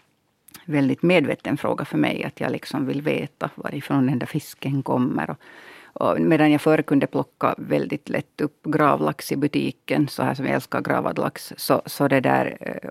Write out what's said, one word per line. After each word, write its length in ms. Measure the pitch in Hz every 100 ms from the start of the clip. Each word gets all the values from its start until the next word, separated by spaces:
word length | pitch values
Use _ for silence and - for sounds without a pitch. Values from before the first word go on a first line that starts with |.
| _ _ _ _ _ -
väldigt 380 | - 147 135 135
medveten 540 | 170 180 131 - - 143
fråga 280 | - -
för 140 | - 156
mig, 260 | 139 -
att 160 | - -
jag 120 | -
liksom 340 | 131 - - 135
vill 160 | 139
veta 480 | 147 135 143 - 143
varifrån 520 | - - 147 - 143 131
den 120 | 127
där 80 | -
fisken 560 | 151 - - 139 139
kommer. 480 | - 131 123 - -
Och, 60 | 156 - - - - -
och 280 | - - 87
medan 320 | 165 156 151
jag 80 | 147
förr 220 | 156 156
kunde 240 | 151 139 135
plocka 480 | 139 - - 123 -
väldigt 500 | 131 147 135 147 -
lätt 320 | - - -
upp 220 | 147 _
gravlax 680 | 156 156 147 139 151 151 -
i 40 | 139
butiken, 720 | 143 143 135 - - 135 143
så 140 | -
här 120 | 127
som 120 | 131 131
jag 80 |
älskar 260 | 135 - 127
gravad 380 | 123 127 123 -
lax, 340 | - - - -
så, 260 | - 139 -
så 220 | - 143
det 120 | 135
där, 360 | 135 135 127 -
eh, 280 | - - -